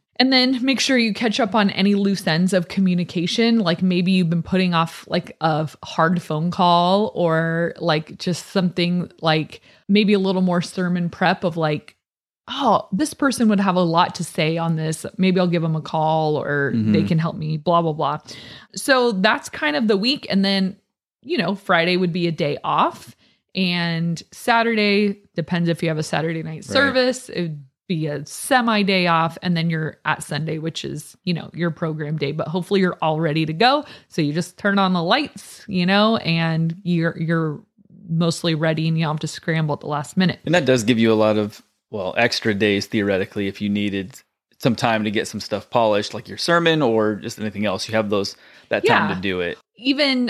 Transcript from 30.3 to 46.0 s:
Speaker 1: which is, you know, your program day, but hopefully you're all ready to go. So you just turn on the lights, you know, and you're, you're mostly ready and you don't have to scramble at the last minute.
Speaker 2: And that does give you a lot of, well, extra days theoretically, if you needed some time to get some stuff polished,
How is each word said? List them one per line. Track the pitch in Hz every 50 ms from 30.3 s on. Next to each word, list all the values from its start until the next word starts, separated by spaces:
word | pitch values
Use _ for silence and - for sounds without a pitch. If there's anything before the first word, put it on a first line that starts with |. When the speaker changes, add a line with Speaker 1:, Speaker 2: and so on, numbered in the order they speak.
| 156 147 156 160 156 160
Speaker 1:
which | 151 165 160 - -
is, | 139 139 151 - - - _ _
you | 185 175
know, | 160 - - -
your | - 170 170
program | 156 - 175 160 156 156 156 147 156 156
day, | 147 139
but | 147 156 147 147
hopefully | 156 185 170 - 202 196
you're | 190 180 165 -
all | - 160 156 156
ready | 165 160 147 160 160 156
to | 160
go. | 160 220 247 277 302 285 - - - - _
So | - -
you | 160 147
just | 147 165 175 - - -
turn | - 208 202 202
on | 196 185 185
the | 175
lights, | 165 170 214 277 302 - - 202 - - - - - -
you | - 185 175 180
know, | 196 202 214 220 226 -
and | - - 165 165 165 165 160 160 165 165 165 185 202
you're, | 175 175 165 165 165 - -
you're | 165 160 170 165 160 156 147 - - _ _ _ _ _ - - - 170
mostly | 165 165 175 170 165 - - 170 160
ready | 151 156 160 160 156 160 165
and | 160 160
you | 165
don't | 151 156
have | 156
to | - 156
scramble | - - - - 160 160 160 151 147
at | -
the | - -
last | 151 143 147 - - 185
minute. | 190 180 - - _
Speaker 2:
And | 139 160
that | 180 -
does | 131 131 127 110
give | 104 127 110
you | 113 113
a | 110
lot | 107 107 107 107 107
of, | 104 101 - - _ _ _ _ _ _
well, | - 107 92 92 -
extra | - 117 120 - - - 113 104
days | 98 107 104 101 98 101
theoretically, | - - 113 101 101 98 92 98 - - 107 101 98
if | 95 -
you | 104 101
needed | 101 104 101 104 98 98 95 92 - - _ _ _ _ _ _ _ _
some | - 139 113
time | - - 120 113 110 107
to | 107
get | 101 107 82 -
some | - 107
stuff | - - 110 98 - _
polished, | - 123 117 110 107 104